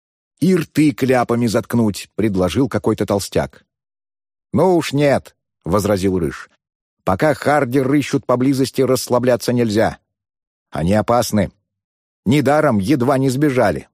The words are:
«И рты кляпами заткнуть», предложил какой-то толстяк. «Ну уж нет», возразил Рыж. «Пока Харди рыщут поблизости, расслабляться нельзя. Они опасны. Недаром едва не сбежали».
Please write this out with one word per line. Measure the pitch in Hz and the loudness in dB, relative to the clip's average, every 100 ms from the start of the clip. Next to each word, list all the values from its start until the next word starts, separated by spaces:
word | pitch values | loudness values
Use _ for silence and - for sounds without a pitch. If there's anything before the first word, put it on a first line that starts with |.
| _ _ _ _ | _ _ _ _
«И | 185 | 0
рты | 180 151 - 151 | 2 0 0 0
кляпами | - 127 127 117 117 120 | 2 0 2 0 0 0
заткнуть», | 113 - 120 110 95 - | -2 -2 0 0 -2 -8
предложил | - 107 92 90 85 131 | -4 -2 0 -2 0 -2
какой-то | 107 - 107 104 | -2 -2 -2 -2
толстяк. | 101 - - - - _ _ _ _ _ _ _ _ _ | -2 -2 -4 -4 -8 _ _ _ _ _ _ _ _ _
«Ну | 101 180 170 | 0 2 2
уж | - | 0
нет», | 139 147 117 - - _ _ | 0 0 0 -4 -18 _ _
возразил | - 98 101 101 98 92 | -4 -2 0 0 0 -2
Рыж. | 76 - - _ _ _ _ _ | -4 -6 -16 _ _ _ _ _
«Пока | - 92 156 | -4 0 0
Харди | 135 - 147 131 135 | 0 0 0 0 0
рыщут | 127 147 131 143 - | 0 0 0 -2 0
поблизости, | 123 127 135 131 - | 0 0 0 -2 0
расслабляться | 127 127 - 123 127 120 - | 0 0 0 0 2 0 0
нельзя. | 123 117 104 98 - _ _ _ _ _ _ _ | 0 0 0 0 -2 _ _ _ _ _ _ _
Они | - 80 | -4 0
опасны. | 107 101 120 110 107 85 - _ _ _ _ _ _ | 0 2 0 0 -2 -4 -6 _ _ _ _ _ _
Недаром | - 143 131 147 147 107 | 0 2 2 2 2 0
едва | 95 143 120 135 | 0 0 2 2
не | 135 | 0
сбежали». | 127 151 127 107 71 - | 0 0 2 0 0 -8